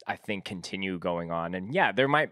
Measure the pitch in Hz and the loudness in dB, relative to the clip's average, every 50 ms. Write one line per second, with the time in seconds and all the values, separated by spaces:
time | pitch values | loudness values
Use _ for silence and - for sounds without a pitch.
0 | - - 101 92 - - 104 95 - - 101 90 85 - - 95 98 95 92 87 | -6 -6 -6 -6 -4 -6 -6 -6 -6 -8 -10 -8 -8 -8 -6 -4 -2 -2 -4 -2
1 | 87 92 87 85 85 82 85 82 82 85 90 92 92 107 143 190 170 110 95 120 | -2 -2 -2 0 -2 -2 -2 -2 -2 -2 -4 -6 -6 -2 2 2 2 4 4 4
2 | 135 139 147 151 151 - | 4 6 4 2 2 0